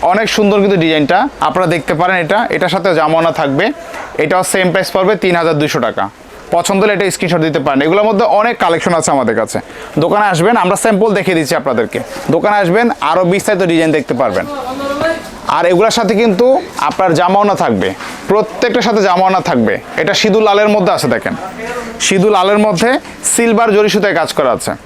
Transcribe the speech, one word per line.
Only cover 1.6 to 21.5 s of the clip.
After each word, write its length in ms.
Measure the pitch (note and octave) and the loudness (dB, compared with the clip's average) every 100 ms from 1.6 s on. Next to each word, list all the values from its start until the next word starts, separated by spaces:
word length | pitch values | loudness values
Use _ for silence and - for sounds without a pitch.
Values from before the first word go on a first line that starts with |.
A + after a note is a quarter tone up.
| F#3 | 0
দেখতে 180 | E3+ - D#3 | -2 -2 -2
পারেন 160 | F3+ F#3 | 0 0
এটা, 140 | D#3+ G3+ A#3 | 0 0 0
এটার 180 | E3 F3+ | -2 -2
সাথে 140 | F3+ F#3+ D#3+ | 0 0 0
জামানা 340 | D#3 D#3+ E3 D#3 | 2 2 0 0
থাকবে। 240 | D3 C3+ G#3 D4 - - - - | -2 0 -2 -2 -12 -14 -12 -4
এটাও 180 | D#3 F#3 F#3 | 0 0 0
সেম 140 | G3 F#3 | 0 0
প্রাইস 160 | E3+ F#3 | -2 -2
পড়বে 200 | G3 F#3 G#3+ | 0 0 0
তিন 100 | F#3 F3 | 0 0
হাজার 140 | E3 D#3 | 0 0
দুইশো 160 | D3 D#3 A#2 | 0 0 -2
টাকা। 180 | G2 G2 - - - - | -2 -6 -8 -20 -20 -4
পছন্দ 260 | E3+ F3 G3 | -2 0 0
হলে 100 | G#3+ G3 | 2 0
এটা 80 | G3 | -2
স্ক্রিনশট 280 | - F3+ E3+ E3 | -2 -2 0 0
দিতে 120 | D3+ | 0
পারেন। 160 | C#3+ C3+ D3+ | 0 0 2
এগুলোর 200 | F#3+ G#3+ | 2 2
মধ্যে 160 | G3+ D3+ G3 | 2 2 2
অনেক 140 | A3 A3 | 0 0
কালেকশন 280 | F3+ E3 F#3 E3+ | 0 0 0 0
আছে 120 | D#3 C#3+ | 0 0
আমাদের 180 | A#2+ A2 | 0 0
কাছে। 180 | G#2+ G#2 - - - - | -2 -4 -10 -16 -8 -2
দোকানে 220 | D#3+ G3+ G#3 | 0 2 0
আসবেন, 220 | E3+ F3 A#3+ | 2 2 2
আমরা 120 | F3+ F#3+ | 2 0
স্যাম্পল 260 | A3+ G3+ A3 G3+ | 2 2 2 0
দেখিয়ে 180 | F#3 E3+ | 0 0
দিচ্ছি 160 | D#3 E3 | 0 -2
আপনাদেরকে। 380 | C3+ A#2+ A2 G#2 - - - | 0 -2 -2 -4 -8 -10 -2
দোকানে 220 | E3 G#3 G#3 | 0 2 2
আসবেন, 240 | F#3 F#3+ A#3+ - C#3+ | 2 2 0 0 0
আরও 120 | E3+ F3+ | 0 2
বিস্তারিত 300 | G3 F#3 G3+ F#3 | 0 0 0 2
ডিজাইন 180 | E3 D#3+ D#3 | 2 2 0
দেখতে 180 | C3 B2 | 0 0
পারবেন। 260 | B2+ F#2+ - C#4 B3+ C4+ C#4 C#4 D#4+ E4 - - - D3+ | 0 0 -4 -8 -8 -8 -6 -4 -2 -4 -8 -12 -4 0
আর 80 | E3+ | 2
এগুলোর 220 | F3+ G#3+ G#3 | 4 2 2
সাথে 140 | G#3 G#3 | 0 2
কিন্তু 240 | A#3 F#3 A#3+ C4+ F4 - D3 | 2 4 2 2 -2 -4 -4
আপনার 220 | D3 F#3+ D#3+ | 0 0 2
জামাওনা 340 | F3 G3 G#3 F#3 | 2 2 2 0
থাকবে, 260 | D#3+ G#2+ F#2+ F#2+ - - - | 0 0 -2 -4 -12 -14 -2
প্রত্যেকটার 540 | G3+ G#3+ - A#3+ A#3 G#3 | 0 0 -2 -2 0 0
সাথে 120 | G#3+ G3 | 2 2
জামাওনা 320 | F3+ F#3+ F#3+ - | 2 2 2 0
থাকবে। 260 | C#3 G#2+ F#2+ - - | 0 0 -2 -6 -4
এটা 100 | D#3+ G3 | -2 0
সিঁদুর 240 | A3 G#3 G#3+ | 2 2 4
লালের 220 | G3+ G#3+ | 2 2
মধ্যে 180 | G#3 F3+ F3 | 2 2 0
আছে, 120 | C#3 | 0
দেখেন, 200 | A#2 - - - | -2 -2 -8 -10